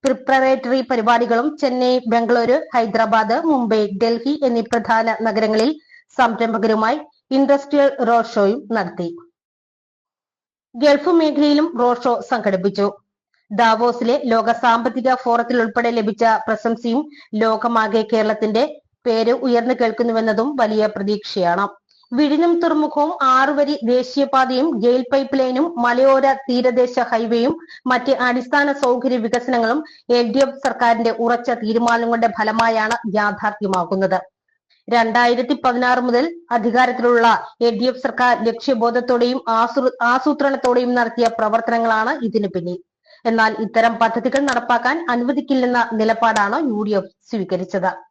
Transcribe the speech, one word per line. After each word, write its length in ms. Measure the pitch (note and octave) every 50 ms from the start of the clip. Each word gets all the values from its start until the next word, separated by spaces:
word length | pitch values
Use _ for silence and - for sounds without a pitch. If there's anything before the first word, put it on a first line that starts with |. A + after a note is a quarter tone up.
| -
പ്രിപ്പറേറ്ററി 760 | C#4 C4 C4 - - C4+ C4+ C4 C4 C4 C4 C4 A#3+ C4 C4
പരിപാടികളും 760 | B3+ - C4 A#3 G#3+ A#3 A#3 A#3 A#3+ A#3 A#3 A#3 B3+ D4+ D4+
ചെന്നൈ, 420 | - D4 C4 B3 B3+ B3+ B3 B3+ B3 B3
ബംഗളൂരു, 540 | A3+ A3+ A#3 A#3 A3 A#3+ A#3 A#3 A#3+ B3 D#4 D#4+ - -
ഹൈദരാബാദ്, 720 | B3 A3+ A3 F#3 A3+ A3+ G#3+ A3+ A3 A3 G#3 A#3 D4+ E4+
മുംബൈ, 420 | E4 D4+ B3+ A#3+ G#3 A3+ G#3+ G#3+ G3 G3 F#3+ A#3+
ഡൽഹി 360 | A3+ A#3 A3+ A#3 C4+ D4 D4+ C#4+
എന്നീ 180 | B3+ A#3 A#3
പ്രധാന 560 | A3 A#3 - A#3 G#3+ - A3+ A3+ A3+ A3+ A3 -
നഗരങ്ങളിൽ 580 | A3+ A3+ G3 A3 A3 G#3+ A3 A3 A3+ C#4+ D#4 D4+ _ _ - - _ _ _
സംരംഭകരുമായി 840 | - B3+ A#3 A3 - A#3 A3+ G#3+ G#3 G3 A3+ A3 A3 A3 A3+ C4+ D4+ - _ _ _ _ _
ഇൻഡസ്ട്രിയൽ 720 | C4 C4+ C#4 C#4 C#4 C#4 C#4+ - D4+ C#4+ C#4 C#4 C#4 C4+ B3
റോഡ് 220 | A3 A#3 A#3 A3+ A#3 -
ഷോയും 320 | A3 G3+ G3 A3 C#4+ A#3+ G3+
നടത്തി. 460 | A3+ A3 F#3 E3+ - - F3 E3+ - - - _ _ _ _ _ _ _ _ _ _ _ _ _ _ _ _ _ _ _ _ _ _ _ _ _ _ _ _ _ _
ഗൾഫ് 340 | A#3 C#4 D4 C#4 C#4+ D4 F4+
മേഖലയിലും 680 | E4+ E4 D#4+ D4+ C4+ C#4+ D4+ D4 D4 D4 D#4 E4+ E4+ -
റോഡ് 240 | B3+ A#3+ A#3+ A#3+ -
ഷോ 180 | B3 A#3 G#3 - -
സംഘടിപ്പിച്ചു. 640 | G3 G3 - G#3 F#3+ F3+ F3+ G3+ F#3+ G3+ G3 G#3 - - _ _ _ _ _ _ _ _ _ _
ദാവോസിലെ 720 | G#3 G3+ A#3 A3+ A3 A3 A#3+ A#3+ A#3 A#3+ B3 A#3 B3+ D4 D4
ലോക 260 | B3 A3+ A3+ G#3+ A3+
സാമ്പത്തിക 640 | A#3 A#3 - A#3+ A3+ A#3 A3+ A#3+ A3+ C4 A#3 C4 B3+
ഫോറത്തിൽ 480 | C4 - A#3+ A#3 A#3 A#3 A#3 C4 A#3+
ഉൾപ്പെടെ 280 | A3+ G#3+ A3 A#3+ A#3 A#3+
ലഭിച്ച 340 | A#3+ A#3 G#3+ G#3+ G3+ - A#3 A3+ A3 G#3 -
പ്രശംസയും 640 | - A3 G#3 - A#3 A#3 A#3 A#3+ A#3+ A3+ C#4 D4+ D4+ - - - _ -
ലോകമാകെ 760 | G#3+ A3+ A3 A3 G#3+ A#3+ A#3 A#3 A3+ A3 G#3+ G#3+ A3 A3 G#3+ A#3
കേരളത്തിന്റെ 680 | A3 G#3+ G#3+ G#3+ G#3+ A3 A3 G3+ A3+ C#4 D4+ D4+ - _ _ _ _ _
പേര് 260 | A#3+ A3+ A3+ A3+ A#3
ഉയർന്നു 420 | A#3 A#3+ C4 C4 A#3+ A#3 A3+ B3 B3+
കേൾക്കുന്നുവെന്നതും 840 | B3 B3 A3+ A3 - A#3+ A#3 A3+ A3+ A3+ A3 G#3 G#3+ A3+ C#4+ D4
വലിയ 300 | C4 A#3 G#3+ G#3+ G#3+ G#3+
പ്രതീക്ഷയാണ്. 840 | G#3+ G#3+ - G3 G3+ G#3+ G3+ - - - G#3 F3+ E3+ F3 F#3 G3+ G3+ - _ _ _ _ _ _ _ B3
വിഴിഞ്ഞം 480 | B3 D4+ C#4+ D4 D4+ E4+ E4+ E4+ E4+
തുറമുഖവും 560 | F4 E4 D#4+ D4+ D4+ - - D4 D4 D#4+ F4+ E4+
ആറുവരി 580 | C#4 C4 B3+ C4 C4+ C#4+ D4 C#4 D4 C#4+ D4 - A3+
ദേശീയപാതയും 960 | A3+ B3 B3 B3 B3 - C#4+ C#4 C#4 C4+ C4 C4 B3 B3+ B3+ C#4+ E4 C#4 G#3+
ഗെയിൽ 260 | G#3 A#3+ B3 B3+ A#3+ B3 C#4
പൈപ്പ് 260 | C#4 C4+ C4+ C4+ C4+
ലൈനും 340 | B3+ B3+ B3+ B3+ D#4 E4+ E4+
മലയോര 560 | A#3+ A#3+ A#3+ A#3+ B3 C4 C4+ C4+ C4+ C4+ C4+ C4+
തീരദേശ 680 | C4+ - - B3 B3 B3 B3+ A#3 B3+ B3 B3 B3 B3+
ഹൈവേയും 580 | A#3+ A#3+ A#3+ A3+ A#3 A3 A#3 A#3 A#3 C#4 D#4+ E4 - - - - _
മറ്റ് 240 | B3+ B3+ B3 B3 C4+
അടിസ്ഥാന 600 | C4 - B3 B3 B3 C4 B3 B3+ D4 C#4+ C#4+ C#4+
സൗകര്യ 460 | C#4 C#4+ C#4+ B3 B3 A#3+ A#3+ C4 B3
വികസനങ്ങളും 640 | B3 A3 A3+ A#3 A#3+ A#3+ C4 B3 A#3 A3+ A3 B3 D#4 D#4 - - - _ -
എൽ 220 | A#3+ A#3+ A#3+ A3+
ഡി 60 | G#3
എഫ് 180 | C4+ C#4 C4+ C#4
സർക്കാരിന്റെ 560 | - - B3+ A#3 - B3 A#3 A#3 A3 A#3 A3+
ഉറച്ച 380 | A3 - A#3 A#3 A#3+ A#3 A#3+ C#4
തീരുമാനങ്ങളുടെ 760 | A#3+ - G#3+ G#3+ A3+ A#3 A#3 A#3 A#3 A#3 A#3 A#3 A#3 A#3 A3+
ഫലമായാണ് 880 | A3+ A3+ - G#3+ A3 A3 A3+ A3+ A3+ A3+ A3 G#3+ A3 A#3 A#3 A#3 G#3+ F#3
യാഥാർത്ഥ്യമാകുന്നത്. 1040 | G#3+ G#3 G#3 G3 - A3+ G#3 G#3 - G#3 F#3+ F#3+ F#3 E3+ E3+ G3 F#3+ G3 F#3 F#3 F#3 F#3 - _ _ _ _ _ _ _ _ _ _ _ -
രണ്ടായിരത്തി 680 | A#3+ A#3 A3+ A3+ G#3 A#3+ A#3+ A#3+ B3 B3 B3 B3 - - -
പതിനാറ് 340 | B3+ A#3+ B3 B3+ B3 B3+ B3+
മുതൽ 420 | B3 B3 A#3 A#3+ C#4+ E4+ E4+ - - _
അധികാരത്തിലുള്ള 960 | A#3+ A#3+ G#3 A#3+ A3 B3 B3+ B3 A#3 A#3 A#3 A#3+ A#3+ A#3 A3+ A#3 G#3+ - - - - _
എൽ 180 | A#3 A#3 A3+ G3+
ഡി 40 | A#3+
എഫ് 200 | B3+ B3+ B3+ -
സർക്കാർ 400 | B3 A#3 - B3 B3 A#3+ - A3
ലക്ഷ്യബോധത്തോടെയും 960 | A3+ A3+ A#3 - C#4+ C4 A3+ A#3 A#3 A#3 B3 A#3+ B3 B3 A#3+ B3 A#3+ B3+ C4+ -
ആസൂ-, 500 | A#3 A3+ A3+ A#3 A#3+ - C#4 B3+ B3+ B3 -
ആസൂത്രണത്തോടെയും 960 | A#3 A#3+ B3 C4 C4 D4+ C#4+ D4 C#4 C#4 C4+ B3+ C4+ B3 B3 B3 B3 A#3+ B3
നടത്തിയ 340 | B3 A#3 A3+ A#3 A#3+ A#3 A3+ A#3 -
പ്രവർത്തനങ്ങളാണ് 840 | A3 G#3+ G#3+ A3+ A3+ - A#3 A#3 A3+ A3+ A3 A3 A3 A#3+ D4+ C#4+ A#3+
ഇതിനു 220 | G#3+ - G#3+ G3+
പിന്നിൽ. 320 | F#3 F3 F#3 E3+ F3+ F3+ F3+ _ _ _ _ _ _ _ _ _
എന്നാൽ 300 | A#3 A3+ A3+ A3 G#3+ G#3+ -
ഇത്തരം 360 | A3 F#3+ - A3+ A3+ A#3 A3+
പദ്ധതികൾ 440 | - A#3 A3 A3+ A#3 G#3 B3+ - C4+
നടപ്പാക്കാൻ 640 | C#4+ C#4 B3 A#3 A#3 A#3 B3 A#3 A#3+ B3+ D4 E4+ E4+ E4
അനുവദിക്കില്ലെന്ന 800 | A#3+ A#3+ A#3+ B3 C#4 C#4+ D4+ - C#4 C4 B3 B3 B3 A#3+ A3+ - A3
നിലപാടാണ് 760 | G#3+ A3 A3 A3+ A3+ A#3 A3+ A3 G#3+ G3+ G3+ A3+ D4+ E4 C4
യു 140 | G#3+ G#3 G#3+
ഡി 80 | G#3
എഫ് 380 | G#3 G3 F#3+ - _ _ _ _
സ്വീകരിച്ചത്. 800 | - G#3+ F#3 F#3 F#3+ F3 F#3 F#3 - F#3+ F3+ F3+ F3+ - - _